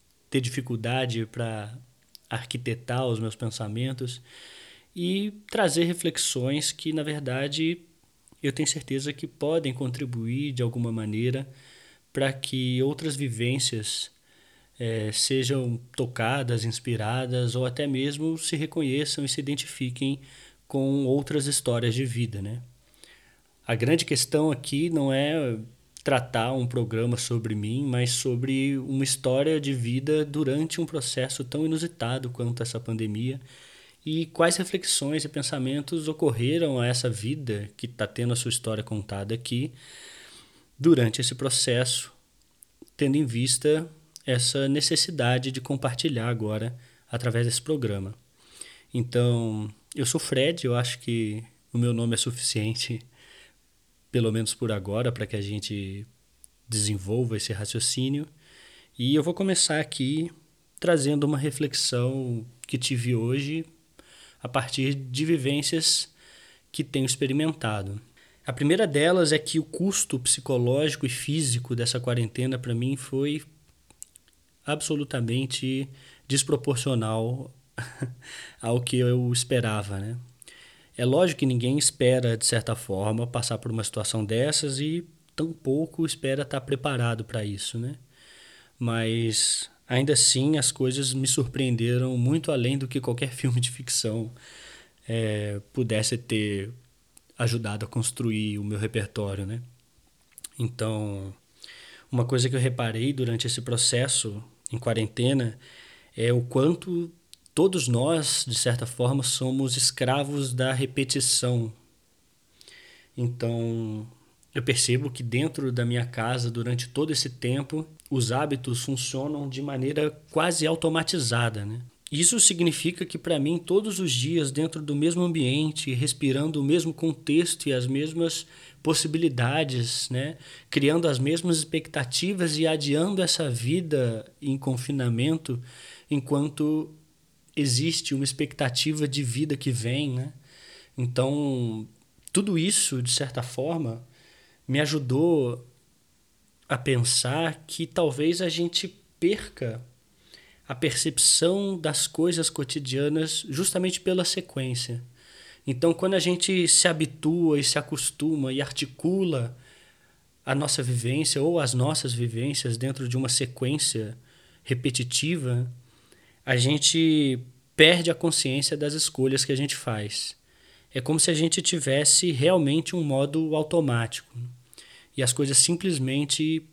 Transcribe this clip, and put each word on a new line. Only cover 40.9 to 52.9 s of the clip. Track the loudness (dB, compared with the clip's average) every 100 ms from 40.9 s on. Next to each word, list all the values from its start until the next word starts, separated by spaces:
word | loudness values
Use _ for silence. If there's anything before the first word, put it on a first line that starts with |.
| 8 6 2
esse | -2
processo, | -2 0 0 2 2 2 -2 -6 -16 _ _ _ _ -20 _ -14 0
tendo | 2 4
em | 2
vista | 0 0 2 2 2 0 -12 _ -8 -2
essa | 0 2 0 2
necessidade | 2 2 2 0 0 2 2 0
de | -4
compartilhar | -4 -2 -2 -2 -2 0 -2
agora | -2 -2 -2 -4 -8 -16 _ _
através | -4 0 0 2
desse | 0
programa. | 0 0 0 -2 -6 -10 _ _ _ -20 -20 -20 _
Então, | -4 0 2 4 4 2 -2 -4 -8 -10 -4
eu | -2
sou | -2
Fred, | 0 2 2 2 0
eu | 0
acho | 0 -4
que | -2 -2 -2 -4 -10 _ _
o | 0
meu | 2
nome | 2 2
é | 0
suficiente, | -2 -4 -2 0 -2 -2 -4